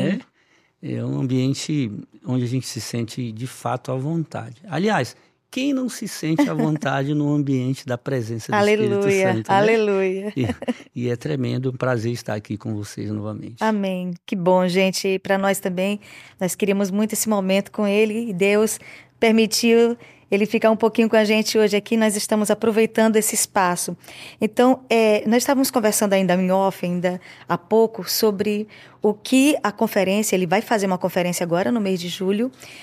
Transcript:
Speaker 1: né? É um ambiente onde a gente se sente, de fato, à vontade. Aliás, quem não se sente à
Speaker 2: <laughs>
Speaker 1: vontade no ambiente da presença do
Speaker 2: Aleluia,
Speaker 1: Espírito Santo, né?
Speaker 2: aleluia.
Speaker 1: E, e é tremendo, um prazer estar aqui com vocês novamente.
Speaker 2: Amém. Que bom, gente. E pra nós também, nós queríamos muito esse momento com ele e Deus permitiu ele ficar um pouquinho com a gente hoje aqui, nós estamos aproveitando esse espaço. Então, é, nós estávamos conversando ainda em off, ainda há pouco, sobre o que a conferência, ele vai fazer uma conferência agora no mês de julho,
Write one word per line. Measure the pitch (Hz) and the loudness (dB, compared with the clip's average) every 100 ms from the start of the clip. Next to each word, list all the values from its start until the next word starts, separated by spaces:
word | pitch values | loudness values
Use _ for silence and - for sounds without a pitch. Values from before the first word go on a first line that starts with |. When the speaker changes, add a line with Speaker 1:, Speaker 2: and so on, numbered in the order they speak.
Speaker 1:
né? | - 202 - _ _ _ _ _ | 0 -2 -6 _ _ _ _ _
É | 135 120 | -8 -6
um | 120 139 | -4 -4
ambiente | 135 127 131 135 - 151 120 101 - - 180 | -2 0 0 -2 -4 -4 -4 -6 -14 -14 -4
onde | 127 | -2
a | 120 | -2
gente | 131 - | -4 -6
se | 117 | -8
sente, | - 120 113 - 120 | -8 -6 -6 -6 -8
de | 110 127 | -8 -12
fato, | - 123 123 - | -8 -6 -6 -4
à | 131 | -6
vontade. | 139 165 151 - 110 117 220 | -4 -4 -4 -8 -12 -16 -8
Aliás, | 151 202 185 123 - _ _ _ | -2 0 0 -2 -6 _ _ _
quem | - 269 | -4 -2
não | 262 254 | -2 -4
se | - 208 | -6 -10
sente | - 156 160 190 | -6 -2 0 0
à | |
Speaker 2:
<laughs> | |
Speaker 1:
vontade | 156 156 151 139 139 139 | 0 0 0 -2 -2 0
no | 151 147 | 0 2
ambiente | 147 139 131 127 135 - | 0 2 0 0 -4 -4
da | 123 | -6
presença | - 135 110 117 - | -4 -4 -4 -6 -2
do | 208 | 2
Speaker 2:
Aleluia, | 208 214 214 202 | 2 2 2 0
Speaker 1:
Espírito | 202 196 190 185 | 2 2 2 0
Santo, | - | 0
né? | 196 | 2
Speaker 2:
aleluia. | 214 226 214 196 190 190 202 165 | 4 4 2 2 0 -2 -6 -4
Speaker 1:
E, | 120 - - - - - | -4 -4 -6 -8 -8 -6
e | 120 | -4
é | 120 | -4
tremendo, | 147 147 123 123 131 | -4 -4 -2 -2 -4
um | 127 | -2
prazer | 127 120 113 | -2 0 -2
estar | 120 - 107 | -4 -6 -8
aqui | 104 107 | -6 -8
com | 117 104 | -6 -8
vocês | 101 - 107 | -8 -8 -6
novamente. | 104 104 104 - 117 | -6 -6 -10 -12 -6
Speaker 2:
Amém. | 220 214 196 185 180 170 - | -2 -2 -2 -4 -8 -10 -8
Que | 202 | -2
bom, | 175 185 185 | 2 4 4
gente. | 180 190 180 196 | 2 0 0 -2
E | 190 | -2
pra | - 196 | 0 0
nós | 196 190 | 0 0
também, | 196 180 190 208 - - - - | -2 -2 -4 -4 -10 -20 -18 -6
nós | 180 - | -6 -2
queríamos | 190 196 202 | 0 0 0
muito | 202 214 | 0 -2
esse | 214 220 | -2 -2
momento | 208 190 196 196 | 0 0 0 -2
com | - 208 | -2 0
ele | 202 220 214 233 | 2 0 0 -4
e | |
Deus | 180 196 208 220 - - - - - | 0 2 4 2 -2 -12 -20 -20 0
permitiu | 226 220 220 - 233 233 233 240 - - - | 4 4 4 2 4 6 4 2 -10 -20 -2
ele | 202 208 | 0 0
ficar | 233 220 | 2 2
um | 220 | 4
pouquinho | 226 220 226 | 2 2 2
com | 220 | 4
a | |
gente | 208 220 214 220 | 4 2 2 2
hoje | 214 208 | 2 2
aqui, | 208 226 | 0 0
nós | 220 202 | 0 0
estamos | - 214 208 | 0 0 2
aproveitando | 214 226 214 226 220 220 220 | 0 2 2 2 2 2 2
esse | 214 214 | 0 -2
espaço. | - - 180 175 - 175 - - - - | -2 0 0 0 -4 -10 -14 -20 -16 -4
Então, | 214 220 247 262 - | -2 4 4 4 2
é, | 233 220 208 214 | 2 4 2 2
nós | 240 | 2
estávamos | 247 269 269 | 2 2 0
conversando | 254 214 208 208 | 0 0 2 2
ainda | 190 185 | 2 2
em | 180 185 | 2 2
off, | 190 196 - | 2 0 -2
ainda | 180 175 180 180 - - - | -4 -2 -2 -4 -10 -14 -6
há | 170 | -6
pouco, | - 220 226 220 180 | 0 2 2 0 -6
sobre | - 220 196 208 208 214 - - - | 0 0 0 -2 -4 -6 -12 -20 -2
o | 214 | -2
que | 208 - 262 277 285 | 0 2 4 4 2
a | 208 | 0
conferência, | - 226 208 185 202 214 185 | 0 0 2 0 0 0 0
ele | 180 | 2
vai | 190 | 0
fazer | 214 226 196 | 0 0 0
uma | 180 | -2
conferência | 185 190 175 175 | -2 -2 -2 -2
agora | 175 170 220 | -2 0 0
no | 240 | 0
mês | 196 185 | 0 -2
de | 175 | -4
julho, | - 190 208 254 - - - | -6 -2 -2 -2 -6 -20 -20